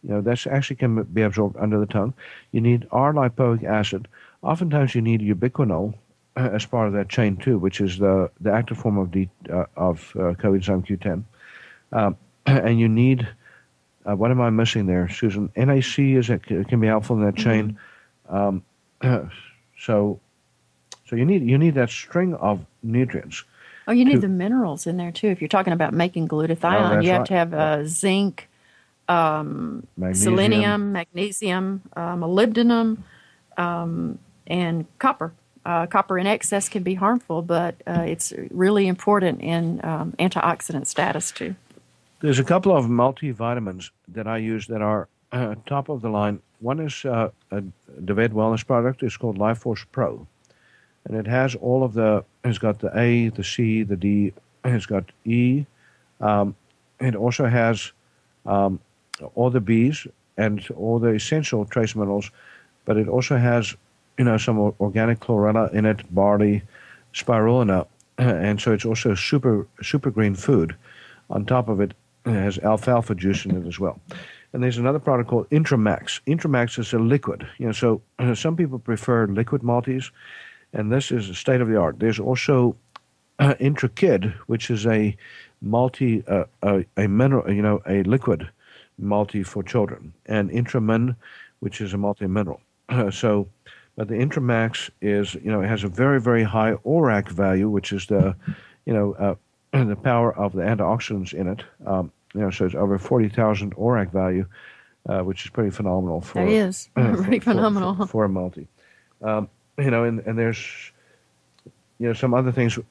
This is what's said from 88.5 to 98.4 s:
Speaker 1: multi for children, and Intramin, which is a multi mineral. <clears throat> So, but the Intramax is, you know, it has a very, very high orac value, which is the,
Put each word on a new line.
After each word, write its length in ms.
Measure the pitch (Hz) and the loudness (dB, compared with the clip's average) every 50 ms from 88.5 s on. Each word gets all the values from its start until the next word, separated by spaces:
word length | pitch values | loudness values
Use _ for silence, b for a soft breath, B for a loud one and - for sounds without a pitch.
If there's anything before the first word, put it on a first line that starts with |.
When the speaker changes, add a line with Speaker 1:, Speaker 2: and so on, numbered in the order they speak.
| _ b b b b b b b b - | _ b b b b b b b b -8
Speaker 1:
multi 440 | - 101 104 104 104 101 - 107 95 | -4 -2 0 0 0 -2 -2 -6 -6
for 200 | - - 104 95 | -6 -6 -10 -8
children, 480 | - - 123 104 90 - 52 - 76 80 _ _ | -2 0 0 0 0 -4 -10 -16 -20 -20 _ _
and 240 | - 107 107 101 95 | -4 -2 -2 -2 0
Intramin, 640 | 78 113 123 120 - 131 110 107 110 113 117 127 123 B B B B B B B B B | 0 -2 -2 0 0 -2 0 2 2 2 0 0 -2 B B B B B B B B B
which 220 | - - 92 - | -10 -10 -8 -8
is 120 | 110 98 92 | -10 -6 -4
a 40 | 98 | -2
multi 300 | 101 101 101 _ 104 95 | -2 -2 -2 _ -4 -2
mineral. 340 | 92 107 104 87 - - _ _ _ _ _ - | -2 -2 -2 -4 -6 -12 _ _ _ _ _ -4
<clears throat> 220 | 131 123 117 98 | -2 0 0 0
So, 360 | 95 - - 117 104 104 101 95 _ _ B B B B B B B | -2 -2 0 2 2 2 0 -4 _ _ B B B B B B B
but 120 | - 110 98 | -8 -6 -4
the 60 | 113 | -2
Intramax 760 | 110 123 147 147 165 135 123 120 113 113 113 117 - - - - _ | -2 0 0 0 -2 0 0 2 2 0 0 -2 -6 -12 -12 -14 _
is, 320 | - 104 104 101 101 95 - | -2 0 0 0 0 -2 -6
you 160 | - - 95 | -8 -6 -4
know, 100 | 110 104 | -2 -2
it 60 | 92 101 | 0 0
has 160 | 113 104 98 | -2 -2 -4
a 40 | 104 | -6
very, 320 | 87 90 127 139 139 135 | -2 0 0 2 2 2
very 220 | 113 123 120 117 113 | 2 2 2 2 2
high 300 | 104 92 110 110 110 107 - _ | 2 0 0 0 0 0 -2 _
orac 440 | 110 147 170 160 131 110 101 98 - | -2 0 2 2 2 2 2 0 -2
value, 380 | 92 85 101 98 92 95 98 107 | -4 -2 0 2 2 2 2 2
which 220 | 104 101 95 - | 0 -2 -2 -2
is 140 | 101 98 92 | -6 -6 -4
the, 300 | - 107 98 90 95 90 B | 0 2 2 2 2 0 B